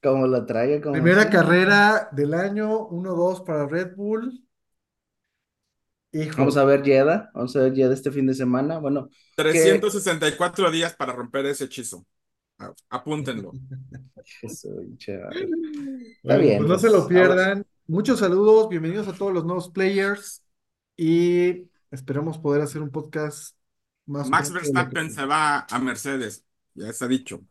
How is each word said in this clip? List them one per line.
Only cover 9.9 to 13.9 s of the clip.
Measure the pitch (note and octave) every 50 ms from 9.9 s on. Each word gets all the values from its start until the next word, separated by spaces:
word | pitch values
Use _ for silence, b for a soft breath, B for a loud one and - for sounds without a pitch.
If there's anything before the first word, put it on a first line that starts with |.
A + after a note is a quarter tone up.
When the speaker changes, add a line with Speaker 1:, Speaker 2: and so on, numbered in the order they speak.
| F#3+
Speaker 3:
sesenta | G#3 E3 - E3 D#3+ D#3 D3+
y | D3+ -
cuatro | F3 E3+ E3+ - F#3+ E3+
días | D#3+ E3 E3 D#3 -
para | _ C#3+ C3 A#2+
romper | B2 A#2+ A#2+ - C#3 C#3 C#3
ese | C#3+ - C#3
hechizo. | B2+ - - A#2+ - - F2 F2 _ _ _ _ _ _ _ _ _ _ _
A-, | G2+ G2 - _ _ _
apúntenlo. | - C3 - D#3 D#3 D3+ C#3 C3 B2 A2 G2 F2+ - C3 - -
Speaker 1:
<laughs> | - - - -